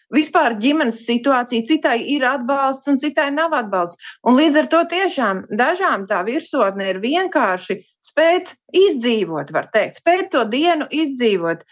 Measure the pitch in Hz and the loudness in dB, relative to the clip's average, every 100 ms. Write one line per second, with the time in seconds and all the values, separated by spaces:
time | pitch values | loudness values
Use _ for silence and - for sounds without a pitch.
0 | _ 254 302 359 277 214 254 311 254 220 | _ 0 2 2 2 2 0 2 0 -2
1 | - 240 269 254 240 233 226 311 311 233 | -4 0 2 0 0 -4 0 0 2 0
2 | - 285 254 277 240 277 269 269 285 277 | -2 -2 0 -2 -2 0 0 -2 -2 0
3 | 294 294 285 285 330 294 214 190 175 - | 0 -2 -2 -2 0 -2 -2 -2 -4 -8
4 | - - - 254 311 294 269 330 339 349 | -20 -4 2 4 6 4 2 0 0 -2
5 | 370 285 214 190 196 214 269 359 359 208 | -2 0 -2 -2 -4 -2 0 0 -2 -2
6 | 196 196 196 294 - 285 196 196 196 190 | -2 -4 -2 -6 -4 0 0 0 -4 -4
7 | 233 339 370 330 208 180 - 190 - _ | -2 -2 0 0 0 -2 -6 -10 -10 _
8 | - 294 330 359 359 - _ 349 392 285 | -6 2 4 2 -2 -16 _ 4 4 4
9 | 240 220 170 156 143 156 - 214 180 - | 0 0 -2 -4 -4 -4 -2 -2 -2 -2
10 | 330 370 381 320 269 254 339 320 - 294 | 0 0 0 -2 0 0 2 0 -2 -4
11 | 311 254 233 185 170 165 - | -4 0 0 0 -2 -4 -10